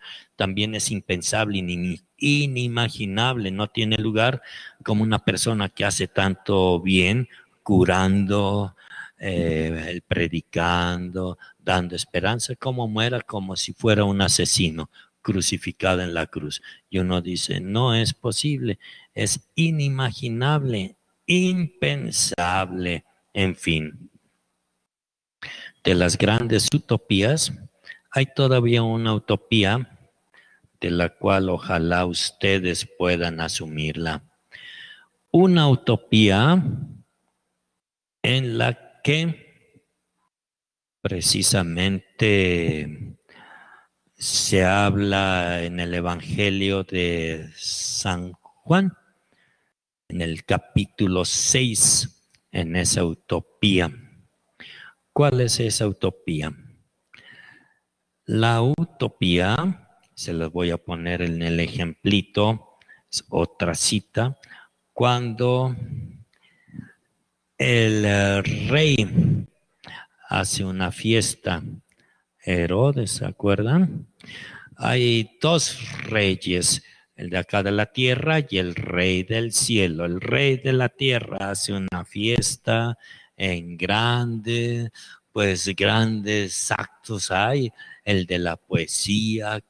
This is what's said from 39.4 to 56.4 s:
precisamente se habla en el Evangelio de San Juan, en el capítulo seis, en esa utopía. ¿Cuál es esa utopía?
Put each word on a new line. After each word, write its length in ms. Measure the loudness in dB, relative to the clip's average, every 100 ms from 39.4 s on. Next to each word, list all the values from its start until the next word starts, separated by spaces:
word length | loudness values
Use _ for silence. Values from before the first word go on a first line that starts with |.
| -12 _ _ _ _ _ _ _ _ _ _ _ _ _ _ _
precisamente 2250 | -6 -2 -2 0 2 2 0 0 0 -2 -6 0 2 4 4 2 0 -2 -6 -10 -14 -16 _ -20 -20 -20 -20 -20 _ _ _ _
se 480 | -4 -2 2 4
habla 1000 | 4 4 2 2 0 2 2 0 -2 -4
en 160 | -4 -6
el 140 | -4 -2
Evangelio 880 | -4 -4 -6 -2 0 0 0 -2 -2
de 640 | -2 -2 -2 -4 -6 -10 -12
San 720 | -10 -8 -6 -4 -4 -4 -6
Juan, 640 | -14 _ _ 0 2 2 -4 _ _ _ _ _ _ _ _ _ _ _
en 140 | -6
el 240 | -4 -6 -2
capítulo 800 | -2 0 -2 -2 -2 0 2 0
seis, 1040 | -2 2 2 2 2 4 4 0 -10 _ _ _
en 240 | -6 -2 0
esa 260 | 0 2
utopía. 880 | 0 -2 -4 -6 -6 _ 2 4 2 -4 -20 -20 _ _ _ _ -20 -20 -20 _ _
¿Cuál 300 | 2 2 4
es 180 | 0 0
esa 280 | -2 0 -2
utopía? 680 | 0 -4 -4 -6 -4